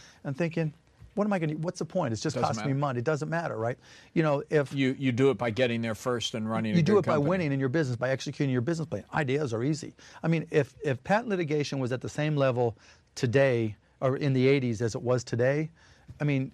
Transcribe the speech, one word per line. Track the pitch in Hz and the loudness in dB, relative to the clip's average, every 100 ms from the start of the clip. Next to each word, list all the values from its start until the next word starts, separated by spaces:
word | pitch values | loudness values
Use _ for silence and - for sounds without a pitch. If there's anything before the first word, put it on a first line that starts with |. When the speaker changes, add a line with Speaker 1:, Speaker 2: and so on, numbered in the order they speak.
| - - | -20 -12
Speaker 1:
and | 147 135 | -8 -4
thinking, | 165 165 151 - _ _ - - | -2 -2 -4 -6 _ _ -8 -2
"What | 208 | 0
am | |
I | 196 | 0
gonna, | 156 | -2
what's | 156 170 - | -2 -6 -6
the | 165 | -4
point? | 185 139 | -2 -2
It's | 107 | -2
just | 156 123 | -2 0
Speaker 2:
Doesn't | 147 | 0
Speaker 1:
costing | - 139 | 0 -2
me | |
Speaker 2:
matter. | 139 | -2
Speaker 1:
money." | 143 120 | -2 -2
It | 123 | -2
doesn't | 147 156 | -2 -2
matter, | 165 156 110 | -4 -4 -4
right? | 113 135 - - - | -4 -6 -12 -20 -6
You | 165 | 0
know, | 160 143 - | 2 0 2
if | 156 135 | 0 2
Speaker 2:
You, | 139 131 135 | 0 0 2
you | 135 | 0
do | 120 135 | 4 4
it | 110 | 4
by | 120 | 0
getting | 107 123 113 | 0 0 0
there | 113 104 | -4 -4
first | 127 120 - 117 | -4 -2 -4 -4
and | 110 | -2
running | 113 110 175 | -2 2 2
Speaker 1:
You | |
Speaker 2:
a | |
Speaker 1:
do | 160 | 4
Speaker 2:
good | 208 | 4
Speaker 1:
it | 180 | 4
by | |
Speaker 2:
company. | 156 143 | 2 2
Speaker 1:
winning | 190 151 | 0 0
in | 139 | 0
your | 131 | 0
business, | 160 135 117 | 0 0 -2
by | 127 | -2
executing | 135 - 131 143 | -2 -4 -2 0
your | 127 | 2
business | 120 165 147 | 0 -2 -4
plan. | 101 - 156 | -8 -4 -2
Ideas | 131 143 139 | 0 0 -2
are | 113 | -2
easy. | 135 147 - - - - | -2 -2 -6 -16 -20 -6
I | 160 | 0
mean, | 165 156 | 0 2
if, | 156 135 - 147 | 0 0 -2 -4
if | 120 | -4
patent | - 208 240 | 0 0 0
litigation | 185 151 151 139 139 | -2 -2 -2 -2 -2
was | 123 | -2
at | 127 | -4
the | 113 | -4
same | - 151 147 | -4 0 2
level | 131 120 117 - - - _ - | 2 2 0 -2 -14 -20 _ -4
today, | 127 135 139 117 110 104 _ _ | 2 4 4 2 0 -6 _ _
or | 135 139 | -2 0
in | 147 | 0
the | 131 131 | 4 4
eighties | 139 123 107 | 4 2 -2
as | 117 | -2
it | - | -2
was | 117 127 | -2 -2
today, | - 120 127 147 160 - - - - - | 0 0 2 2 -4 -10 -20 -20 -20 -4
I | |
mean, | 147 135 131 | 0 0 -2